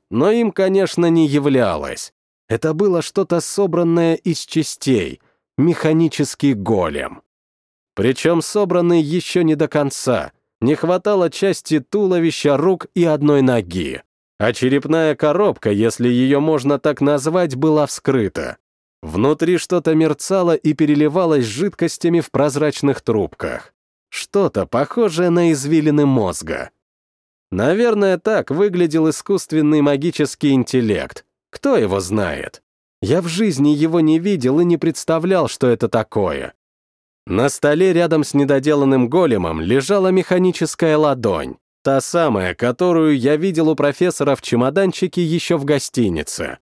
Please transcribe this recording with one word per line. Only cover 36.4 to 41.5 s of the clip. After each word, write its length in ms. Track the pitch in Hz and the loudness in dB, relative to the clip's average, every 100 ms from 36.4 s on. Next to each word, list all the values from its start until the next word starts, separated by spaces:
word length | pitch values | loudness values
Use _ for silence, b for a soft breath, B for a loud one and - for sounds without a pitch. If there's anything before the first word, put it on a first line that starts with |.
| 64 - _ _ _ _ _ _ - | -10 -16 _ _ _ _ _ _ -4
На 240 | 95 135 | 0 0
столе 440 | - 147 151 190 | 0 0 2 2
рядом 300 | 170 170 160 | 2 2 0
с 100 | 147 | 0
недоделанным 760 | 143 143 139 143 147 139 135 120 | 0 2 2 2 2 2 2 2
големом 520 | 165 165 104 82 80 | 2 2 0 -2 -4
лежала 480 | 85 131 135 202 185 | 0 0 0 0 2
механическая 880 | 185 175 180 185 170 165 - 165 151 | 0 0 0 0 0 -4 -2 0 2
ладонь, 600 | 151 127 110 85 65 | 2 0 -2 -2 -6